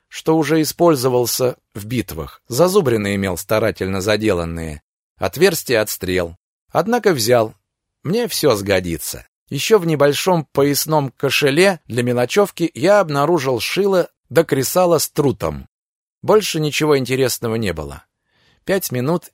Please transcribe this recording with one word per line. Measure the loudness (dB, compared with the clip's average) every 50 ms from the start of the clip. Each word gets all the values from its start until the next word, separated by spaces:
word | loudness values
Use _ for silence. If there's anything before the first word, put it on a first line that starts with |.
| _ _
что | -18 -4 0 2 2
уже | 2 2 2 2 2
использовался | 0 0 0 2 4 4 4 4 2 2 2 2 0 0 0 0 -2 -2 -2 _ _ _ _
в | -14 -10
битвах. | -6 -4 -4 -4 -6 -8 -10 -10 -10 -12 -20 _ -8
Зазубрины | 0 2 2 4 4 2 2 2 0 0 0 0 -2
имел | 0 -2 -2 -4
старательно | -6 -4 -2 0 0 0 0 -2 -2 -6 -4 -4 -4
заделанные. | 0 0 0 0 2 0 0 0 -2 -4 -6 -8 -8 -10 -10 -14 _ _ _ _ _ _ _
Отверстия | -6 -6 -6 0 2 2 2 2 -2 -2 0 0 0
от | 0 -2
стрел. | -6 -8 -4 -2 -2 -2 -2 -4 -8 _ _ _ _ _ _ _
Однако | -2 -2 0 0 -2 0 2 0
взял. | 0 0 2 2 2 2 2 -2 -6 _ _ _ _ _ _ _ _ _
Мне | -6 -4 -2 -2 -2
всё | -4 -4 0 2 2 2
сгодится. | 2 0 0 0 0 0 -2 -6 -6 -8 -10 -12 -12 -16 _ _ _ _ -10
Ещё | -8 -6 0 2 2 2
в | 4
небольшом | 0 2 2 2 2 2 0 0 0 0 0 -2 _
поясном | 0 0 2 2 0 -2 -2 0 0 0 0 -2 _
кошеле | -4 -4 -2 0 2 0 2 2 4 2 2 2 -2 _
для | -6 -4 -2
мелочёвки | -2 0 0 0 -2 0 2 0 0 0 0 -4 -4 -4 _
я | 0 2 2 4 4
обнаружил | 2 0 0 0 2 2 2 0 0 0 -2 -2
шило | -2 -4 -2 0 0 2 2 2 0 -2 _ _ _ _
да | 2 2 2
кресало | 4 0 0 0 0 0 2 2 4 2 2
с | 0 -2
трутом. | -2 0 0 0 0 -2 -4 -6 -6 -6 -14 _ _ _ _ _ _ _ _ _ _ _
Больше | 0 2 2 2 2 0 -4 -2
ничего | -4 -2 -2 0 2 2 2 2
интересного | 2 0 0 0 0 0 0 -4 -4 -4 -2
не | -2 -2 -4
было. | -4 -4 -8 -10 -12 -16 _ _ _ _ _ _ _ _ _ _ _ _ -4
Пять | -2 -2 -2 -2 -4
минут, | -4 -4 -2 -2 -2 -2 -4 -10